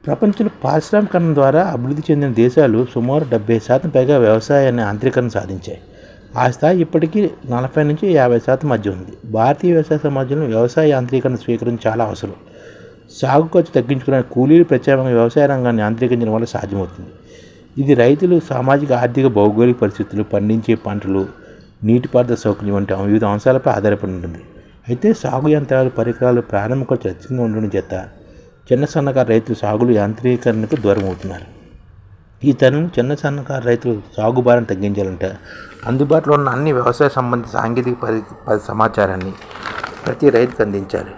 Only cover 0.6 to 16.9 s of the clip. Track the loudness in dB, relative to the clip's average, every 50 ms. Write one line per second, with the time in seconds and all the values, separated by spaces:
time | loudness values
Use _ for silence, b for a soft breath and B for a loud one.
0.6 | -2 0 0 0 0 0 0 0 0 0 0 0 0 2 2 4 4 4 4 2
1.6 | 0 0 -4 -4 -4 -4 -6 -6 -2 0 0 0 0 0 2 2 2 4 4 4
2.6 | 4 4 4 2 0 -2 -2 -4 -2 0 0 -2 0 0 -2 -2 0 0 -2 -2
3.6 | 2 0 0 0 0 0 0 2 2 4 4 4 6 4 4 2 2 2 2 2
4.6 | 4 2 0 0 -2 -2 -4 -2 -2 0 0 0 -2 -2 -4 -6 -6 -6 -10 -10
5.6 | -10 -12 -14 -14 -16 B B B B B B B B B -2 0 0 0 0 2
6.6 | 2 2 2 2 0 0 0 0 0 0 0 0 0 0 -4 -8 -8 -6 -4 -4
7.6 | -4 -2 -2 0 0 0 0 -2 0 2 4 4 4 4 2 2 2 0 0 0
8.6 | 0 -2 -2 0 -2 -4 -6 -6 -12 -16 -18 -18 -12 -6 -2 0 2 2 0 0
9.6 | 0 2 2 2 2 0 -2 -2 -2 -2 -2 -2 -2 -2 -2 -4 -2 -2 0 0
10.6 | 0 0 2 2 2 2 2 2 0 -2 -2 0 0 0 -2 -2 -4 -4 -4 -2
11.6 | -2 -4 -4 -2 -2 -2 0 0 -2 -2 -4 -8 -10 -12 -12 -14 -20 B B B
12.6 | B B B B B B B B B -20 -8 -6 -2 2 2 2 2 2 2 0
13.6 | 0 2 0 -2 0 0 -4 -2 0 0 0 0 -2 -2 0 0 4 6 6 6
14.6 | 6 4 2 0 2 2 2 2 2 2 2 2 2 4 4 2 2 4 2 0
15.6 | 0 0 0 0 0 -2 0 -2 0 0 0 0 0 0 0 -2 -4 -4 -6 -8
16.6 | -6 -6 -4 -6 -6 -6